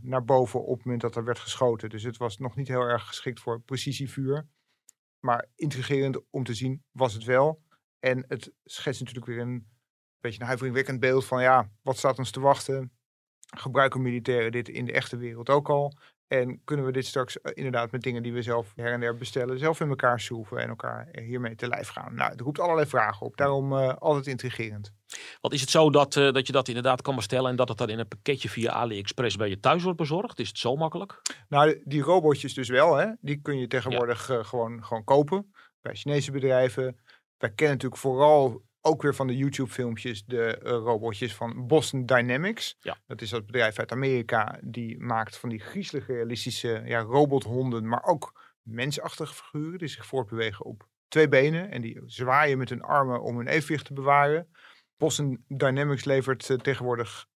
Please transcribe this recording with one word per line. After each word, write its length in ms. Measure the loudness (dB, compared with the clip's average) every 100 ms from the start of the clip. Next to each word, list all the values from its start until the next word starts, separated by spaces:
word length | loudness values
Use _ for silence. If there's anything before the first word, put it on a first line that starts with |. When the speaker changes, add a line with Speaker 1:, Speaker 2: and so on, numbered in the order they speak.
Speaker 1:
naar 240 | -4 -2 4
boven 380 | 4 4 0
op 120 | -4 -4
het 100 | -2
moment 160 | -2
dat 140 | -2 -4
er 80 |
werd 160 | -4 -4
geschoten. 500 | -6 0 2 2 -4
Dus 140 | -8
het 140 | -10 -6
was 200 | -6 -6
nog 180 | -8 -6
niet 120 | -4
heel 140 | -2
erg 260 | 0 0 -2
geschikt 320 | -10 -10 -8
voor 220 | -8 -8
precisievuur. 840 | -6 -8 -6 -6 -6 -6 -2 -4 -6 _ _ _ _ _ _ _
Maar 280 | 0 0 -2 -6
intrigerend 640 | -4 -4 -2 0 0 -2 -6
om 140 | -8
te 100 | -6
zien 300 | -4 -4 -6 -10
was 220 | -2 -2
het 100 | -2
wel. 400 | 2 4 4 0 _ _ _ _
En 260 | 0 0 -2
het 260 | -8 -10 -20
schetst 360 | _ -8 -6 -6
natuurlijk 280 | -8 -10 -8
weer 120 | -6
een 280 | -6 -6 -10 _ _ _ _ _
beetje 200 | -8 -6
een 60 | -2
huiveringwekkend 540 | -2 0 -2 -2 0
beeld 260 | 4 4 2
van, 160 | 2
ja, 280 | 6 6 4 -4
wat 160 | -4 0
staat 200 | 2 0
ons 140 | -2
te 80 | 2
wachten? 520 | 4 4 2 -6 -6 -14 _ _ _ _ _ -12
Gebruiken 460 | -2 4 4 4
militairen 500 | 0 0 0 0 0
dit 180 | -2 -6
in 160 | -6 -4
de 60 |
echte 260 | -2 -4 -6
wereld 320 | -10 -8 2
ook 200 | 2 4
al? 280 | 2 0 -6 _ _ _
En 340 | 0 0 -4
kunnen 220 | -4 -2 -2
we 60 |
dit 140 | -2 -2
straks, 360 | -4 -4 -6
eh, 100 | -10 -8
inderdaad 360 | -4 -2 -2
met 100 | -4
dingen 220 | -4 -4
die 100 | -4
we 80 | -4
zelf 320 | -2 -2 -4 -6
her 160 | -4
en 80 | -2
der 160 | -2 -4
bestellen, 440 | -6 -4 -4 -2
zelf 200 | -2 0
in 100 | -2
elkaar 300 | 0 2 2
schroeven 380 | -2 -10 -8 -6
en 120 | -6
elkaar 380 | -6 -8 -8 -12 -14
hiermee 360 | -8 -6 -6 -6
te 120 | -6
lijf 200 | -6 -6
gaan? 280 | -12 -10 -4
Nou, 160 | -4
het 100 | -2
roept 180 | -6 -2
allerlei 280 | 2 2 2
vragen 380 | 2 0 -2 -8
op. 120 | -2
Daarom, 400 | 0 0 0 0
eh, 160 | 0
altijd 340 | 0 2 0 0
intrigerend. 640 | -6 -6 -6 -8 -8 -14 -18 _ -18 -18 -6
Speaker 2:
Want 120 | -2
is 80 | -2
het 80 | 2
zo 200 | 6 8
dat, 260 | 8 6 6
eh, 160 | 4
dat 160 | 4 2
je 60 |
dat 140 | 0 0
inderdaad 340 | 0 0 2
kan 140 | 0 -4
bestellen 340 | -2 0 0
en 60 | 2
dat 140 | 0
het 80 | 0
dan 120 | -4
in 100 | -4
een 80 | -8
pakketje 420 | -6 -4 -4 -4
via 220 | -4 -2
AliExpress 640 | -2 -2 -4 -6 -4 -2 -2
bij 140 | -2
je 100 | 0
thuis 240 | 2 2
wordt 140 | 0 -2
bezorgd? 420 | -2 -2 -4 -8
Is 80 | -8
het 100 | -4
zo 180 | -2 0
makkelijk? 460 | -2 -4 -10 -12 -10 -10 0
Speaker 1:
Nou, 340 | 6 6 4 -2
die 160 | -2
robotjes 520 | 4 6 6 4 0
dus 160 | -6 0
wel, 260 | 4 6 6
hè. 160 | 2 -4
Die 200 | -6 -6
kun 160 | -4 -4
je 100 | -2
tegenwoordig, 600 | -2 0 0 0 -2 -2
Speaker 2:
Ja. 100 | -4
Speaker 1:
eh, 80 | -2
gewoon, 380 | -4 -4 -6
gewoon 200 | -6 -6
kopen 500 | 4 4 4 0 -4 _ -20 _
bij 140 | -12 -8
Chinese 360 | -2 -2 -2
bedrijven. 680 | 0 2 4 4 2 -4 -6 _ _ _ _
Wij 160 | -6
kennen 220 | 2 2 2
natuurlijk 260 | -2 -4
vooral 640 | -2 6 8 8 6 0 -10 _ 0
ook 160 | 2
weer 140 | 0 0
van 120 | -2
de 100 | 0
YouTube-filmpjes 880 | -2 -2 -4 -4 -6 -6 -8 -10 -6
de, 320 | -2 -2 -2
eh, 140 | -2
robotjes 640 | 0 2 0 0 -4 -6 -6
van 320 | -8 -6 4
Boston 380 | 4 4 -2 4
Dynamics. 720 | 4 4 0 -2 -4 -8 -8
Speaker 2:
Ja. 180 | -10 -10 -10
Speaker 1:
Dat 140 | -12
is 80 | -6
dat 160 | -6 -4
bedrijf 340 | 0 2 0
uit 120 | -4
Amerika, 680 | -2 0 0 2 0 0 -4
die 380 | -10 -8 -8 -8
maakt 380 | -4 -2 -4 -8
van 120 | -8
die 100 | -8
griezelig 480 | -8 -10 -8 -8 -6
realistische, 720 | -4 -4 -6 -6 -4 -2 -2 -2
ja, 140 | -2
robothonden, 880 | 2 4 4 4 0 -2 -2 -2 -2
maar 160 | 0
ook 500 | 2 0 -2 -16 -20 _
mensachtige 720 | -12 -6 -4 -4 -8 -8 -10
figuren 460 | -10 -12 -8 -8 -8
die 80 | -10
zich 180 | -10 -6
voortbewegen 600 | -4 -4 -2 -4 -4 -10
op 220 | -14 _ _ _
twee 200 | 4 6
benen 440 | 8 6 2 -4
en 100 | -8
die 200 | -8 -10 -14
zwaaien 520 | -6 2 4 4 2
met 120 | -2
hun 120 | -6
armen 400 | 0 2 2 0
om 160 | -4 -4
hun 100 | 0
evenwicht 380 | 0 0 -4 -6
te 80 |
bewaren. 600 | -4 4 6 6 2 -2 _ -20 -20 _ _
Boston 460 | 0 0 -2 -4 -8
Dynamics 560 | 0 2 2 0 0
levert, 460 | 2 2 2 -2 0
eh, 80 | 0
tegenwoordig 680 | 0 -2 -2 -2 -4 -10 -18